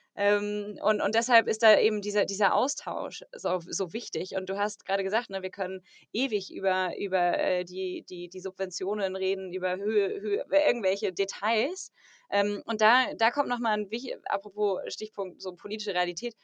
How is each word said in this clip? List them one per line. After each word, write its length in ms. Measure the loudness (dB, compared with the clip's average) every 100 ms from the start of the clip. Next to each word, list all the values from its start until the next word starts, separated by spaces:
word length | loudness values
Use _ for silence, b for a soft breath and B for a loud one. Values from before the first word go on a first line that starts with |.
| _ 0
Ähm, 640 | 2 4 2 -4 -6 -2
und, 180 | 2 2
und 140 | 2 2
deshalb 320 | 6 4 4
ist 160 | 4
da 160 | 6 8
eben 220 | 6 2
dieser, 240 | 0 0 0
dieser 280 | 2 2
Austausch 720 | 4 0 -2 -6 -6 -6 -8 -14
so, 260 | -8 -2 -2
so 320 | -4 -6 -4
wichtig. 420 | -6 -6 -6 -4 -6
Und 140 | -4
du 80 | -2
hast 280 | -2 -4 -4
gerade 180 | -2
gesagt, 260 | 0 -2 -2
ne, 120 | -6
wir 100 | -6
können 320 | -6 -6 -6 b b b
ewig 420 | -4 -2 -2 -4
über, 440 | -2 0 2 0 -2
über, 400 | -2 2 2 2
äh, 240 | 2 0
die, 400 | -2 -6 -6 -6 -10
die, 180 | -12 -10
die 120 | -8
Subventionen 760 | -10 -6 -6 -4 -4 -2 -2 0
reden, 380 | 0 -2 -4
über 240 | -4 -2 -2
Höhe, 420 | 0 2 2 -2
Höhe, 260 | -2 -2 2 4 4
irgendwelche 460 | 2 2 0 -2
Details. 760 | -2 -4 -2 0 0 0 -4 -12 b b b b
Ähm, 320 | 0 0 -2 -6
und 160 | 4
da, 320 | 6 6 4 2
da 160 | 2
kommt 160 | 2 0
noch 120 | 0
mal 180 | 0 0
ein 120 | -2
wich-, 260 | -6 -6 -10 -4
apropos 560 | -4 -4 -2 0 0 -4
Stichpunkt 540 | -8 -10 -8 -8 -8
so 120 | -12
politische 400 | -10 -8 -6 -4
Realität, 420 | -2 -2 -2 -8 -10